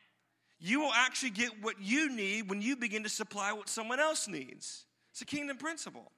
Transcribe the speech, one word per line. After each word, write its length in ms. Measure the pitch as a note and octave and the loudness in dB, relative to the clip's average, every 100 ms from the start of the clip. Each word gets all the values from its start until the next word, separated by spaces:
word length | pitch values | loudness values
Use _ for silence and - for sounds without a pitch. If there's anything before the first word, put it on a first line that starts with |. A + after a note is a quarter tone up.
| _ _ _ _ _ _ | _ _ _ _ _ _
You 220 | E3+ C4+ | 2 4
will 120 | D4+ | 6
actually 380 | A3+ B3+ - C4 | 6 6 4 -2
get 320 | F#3+ A#3+ G#3+ | 0 -2 -2
what 180 | G#3+ G3+ | -4 -2
you 300 | G3 C4+ D#4 | 2 4 4
need 400 | A#3+ G3 G#3+ G3 | 2 0 0 0
when 100 | G3+ | 0
you 160 | A3 C4+ | 0 0
begin 280 | A#3 G#3+ | -2 -2
to 40 | G#3+ | -2
supply 440 | - G#3+ G3+ G3 | -4 -4 -2 -2
what 160 | G#3+ G3 | -2 -4
someone 320 | - A3 B3+ | -4 0 4
else 280 | D#4 D4+ G#3 | 4 2 -2
needs. 560 | D#3 C3 - - - - _ _ | -4 -8 -12 -12 -12 -16 _ _
It's 100 | - | -14
a 20 | |
kingdom 320 | - C#4+ C#4+ B3+ | -6 -4 -4 -4
principle. 560 | D4+ E4 - B2+ - | -6 -6 -8 -12 -18